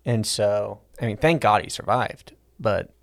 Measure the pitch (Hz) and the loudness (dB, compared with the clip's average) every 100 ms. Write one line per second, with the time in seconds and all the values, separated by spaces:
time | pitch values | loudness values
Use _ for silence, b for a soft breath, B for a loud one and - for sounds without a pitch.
0 | - 117 104 - 104 104 104 101 _ - | -2 0 0 0 2 2 -2 -8 _ -6
1 | 117 107 160 165 107 107 - - - 120 | -4 0 2 2 4 2 0 -6 -2 0
2 | 110 - - - _ - 113 95 - _ | -2 -8 -20 -20 _ -4 -2 -2 -4 _